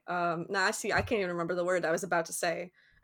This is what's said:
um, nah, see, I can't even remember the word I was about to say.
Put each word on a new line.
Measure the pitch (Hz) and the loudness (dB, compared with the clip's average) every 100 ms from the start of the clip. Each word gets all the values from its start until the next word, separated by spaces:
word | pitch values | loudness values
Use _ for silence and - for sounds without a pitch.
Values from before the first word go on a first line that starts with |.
| - | -4
um, | 175 175 165 170 | -2 0 -2 -2
nah, | 196 196 | 0 2
see, | - 208 | 0 0
I | 175 | 0
can't | 196 220 | 2 0
even | 180 | 0
remember | 175 165 | -2 0
the | 180 | 0
word | 175 180 | 2 2
I | 160 | 2
was | 170 | 0
about | 175 170 165 | 2 0 0
to | |
say. | - 175 170 180 _ _ - | -2 -2 -2 -8 _ _ -10